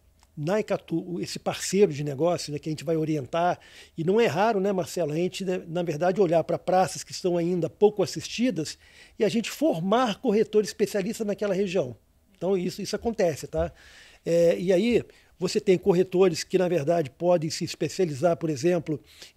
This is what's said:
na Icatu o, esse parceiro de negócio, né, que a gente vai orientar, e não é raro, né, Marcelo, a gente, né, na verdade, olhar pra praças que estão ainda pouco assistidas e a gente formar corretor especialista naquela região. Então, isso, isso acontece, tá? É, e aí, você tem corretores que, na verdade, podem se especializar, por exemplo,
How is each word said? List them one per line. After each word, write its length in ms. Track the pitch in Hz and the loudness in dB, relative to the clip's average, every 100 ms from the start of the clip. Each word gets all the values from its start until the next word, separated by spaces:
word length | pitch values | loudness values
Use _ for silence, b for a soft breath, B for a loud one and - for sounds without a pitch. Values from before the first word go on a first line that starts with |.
| _ _ _ - | _ _ _ -8
na 220 | 151 214 | -2 -2
Icatu 420 | 208 185 - 165 185 | -2 -6 -4 -6 -6
o, 60 | 175 | -8
esse 180 | 170 - | -8 -8
parceiro 540 | - - - 190 196 | -6 -6 -2 2 2
de 100 | 143 | 2
negócio, 500 | 147 131 165 165 - | -6 -2 0 0 -4
né, 60 | 147 | -8
que 100 | 160 | -6
a 40 | |
gente 120 | 156 | -6
vai 120 | 143 160 | -2 -2
orientar, 640 | 156 151 123 165 175 151 B B B - | 0 -2 -4 -2 0 -2 B B B -4
e 60 | |
não 180 | 160 214 | 0 2
é 60 | 220 | 2
raro, 320 | 151 220 202 | 2 2 2
né, 120 | 196 | 0
Marcelo, 400 | 185 165 180 156 | -2 -4 -4 -2
a 40 | 156 | -2
gente, 280 | 180 - | -4 -4
né, 180 | 185 180 180 | -4 -4 -4
na 140 | 170 | -4
verdade, 360 | 175 147 175 196 | -4 0 0 2
olhar 220 | 180 165 | 2 2
pra 160 | 156 165 | 0 -2
praças 460 | - 180 185 - | 2 2 2 -2
que 80 | - | -12
estão 240 | - 185 175 | -6 -2 0
ainda 320 | 170 180 160 | 0 0 -2
pouco 320 | - 208 208 | 2 2 4
assistidas 720 | 175 160 - - 254 160 147 - B B B - | -2 -4 -8 -2 -2 -2 -6 -10 B B B -2
e 60 | |
a 40 | 214 | 0
gente 200 | 233 - | 0 -2
formar 720 | - 311 170 190 233 254 185 | 0 0 0 2 2 2 0
corretor 440 | 254 202 - 214 | 0 2 2 2
especialista 600 | 208 - 196 208 190 220 | 0 0 -2 -2 -4 -4
naquela 300 | 208 196 208 | -6 -2 -2
região. 420 | 185 202 180 131 113 _ _ _ _ | 0 0 0 -2 -6 _ _ _ _
Então, 200 | 175 196 | -2 0
isso, 240 | 175 - | -2 -6
isso 140 | 190 208 | -6 -4
acontece, 500 | 233 220 175 139 - | -4 0 0 0 -4
tá? 240 | 160 170 B B B B B | -4 -4 B B B B B
É, 340 | - 170 170 202 | 0 4 4 4
e 140 | 185 | 2
aí, 320 | 180 233 208 - b b - | 2 4 2 0 b b -8
você 220 | 180 214 | -4 0
tem 160 | 202 180 | 2 4
corretores 680 | 202 180 185 180 190 156 | 4 2 2 4 4 2
que, 140 | - 185 | -2 0
na 120 | 180 | 2
verdade, 420 | 170 143 170 139 | 0 2 0 -2
podem 400 | - 175 180 160 | -2 2 2 0
se 140 | - | -4
especializar, 720 | 160 - 156 - 180 135 170 165 | -8 -4 -4 -2 -2 0 0 0
por 100 | 156 | -2
exemplo, 500 | 139 165 180 - 147 B B B | -2 0 0 -2 -8 B B B